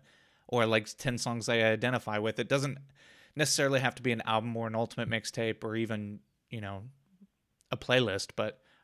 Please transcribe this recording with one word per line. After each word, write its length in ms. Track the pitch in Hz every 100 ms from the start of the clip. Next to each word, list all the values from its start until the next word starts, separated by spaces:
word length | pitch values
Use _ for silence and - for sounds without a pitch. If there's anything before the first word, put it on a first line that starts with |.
| - _ _ _ -
or, 200 | 120 110
like, 280 | 113 104 -
ten 220 | 135 120
songs 300 | 123 120 107
they 160 | 117
identify 560 | 110 110 123 123 - 104
with. 180 | 110 107
It 100 | 107
doesn't 300 | 139 139 - - _ - - - -
necessarily 440 | 143 - 139 135
have 160 | 127 -
to 80 |
be 80 | 127
an 100 | 113 -
album 280 | 110 117 113
or 120 | 113
an 80 | 110
ultimate 340 | 113 - 110
mixtape 540 | 110 - - 113 107
or 120 | 110 113
even, 440 | 113 107 104 104 - _ _
you 100 | 117
know, 220 | 101 98 120 135 _ _ - _ _ _ _
a 40 | 131
playlist, 580 | - 127 113 95 - -
but 260 | 107 - _ _